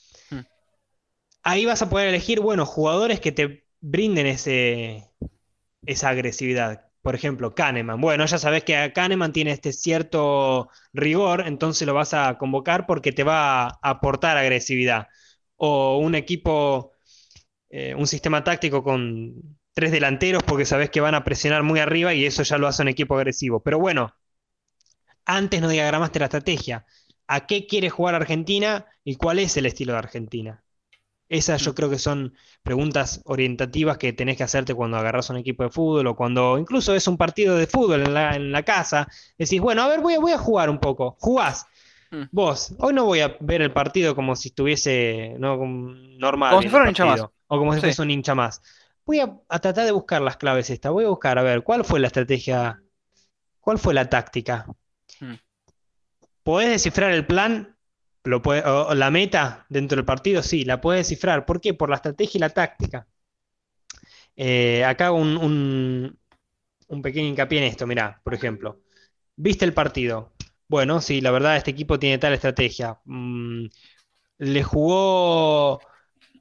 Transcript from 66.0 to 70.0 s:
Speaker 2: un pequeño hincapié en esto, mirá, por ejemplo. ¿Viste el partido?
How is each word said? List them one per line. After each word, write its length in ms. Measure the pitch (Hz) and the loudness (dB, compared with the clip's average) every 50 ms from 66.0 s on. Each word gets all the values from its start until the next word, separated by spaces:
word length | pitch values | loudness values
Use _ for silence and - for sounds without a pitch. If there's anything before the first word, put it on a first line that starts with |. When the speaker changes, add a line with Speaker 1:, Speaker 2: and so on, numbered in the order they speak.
| 127 - - _ _ _ _ _ _ _ _ _ _ _ _ _ _ - | -6 -8 -12 _ _ _ _ _ _ _ _ _ _ _ _ _ _ -12
Speaker 2:
un 140 | 147 143 | -10 -8
pequeño 260 | 139 147 131 156 151 147 | -6 -6 -4 -4 -4 -2
hincapié 300 | 143 139 135 135 156 147 | -2 -2 -2 0 0 0
en 60 | 139 | 0
esto, 220 | 120 110 - 123 | 0 -2 -4 -6
mirá, 340 | 120 123 117 110 104 - - _ | -4 -2 -2 -2 -4 -6 -10 _
por 100 | 123 123 | -8 -6
ejemplo. 460 | - - 120 107 98 110 107 - _ _ _ _ _ _ _ _ _ _ _ _ | -4 -4 -6 -6 -8 -10 -12 -12 _ _ _ _ _ _ _ _ _ _ _ _
¿Viste 280 | - 151 208 185 185 - | -2 0 0 2 2 0
el 100 | 175 - | 2 2
partido? 580 | 160 147 143 - 135 | 2 0 0 -2 -2